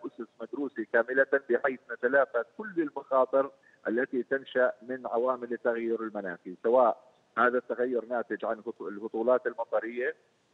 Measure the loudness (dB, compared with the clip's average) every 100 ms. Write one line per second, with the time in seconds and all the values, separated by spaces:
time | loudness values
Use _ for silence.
0 | -2 -12 -14 -14 -10 -6 -6 -6 0 0
1 | 2 2 2 2 2 0 0 -4 -10 -4
2 | 2 2 2 0 -4 -8 -8 -4 -4 -4
3 | 0 2 4 2 0 -4 _ _ -4 -2
4 | -2 -2 -2 -4 -2 2 2 0 -8 -8
5 | -4 0 0 0 -4 -2 0 0 0 -2
6 | -4 -6 -6 -8 -12 -4 4 6 6 2
7 | -8 _ _ 0 2 2 -2 -2 -2 -2
8 | -2 -4 -4 -4 -4 -6 -8 -10 -10 -8
9 | -6 -2 2 2 2 -6 -2 -2 -2 -4
10 | -6 -6 _ _ _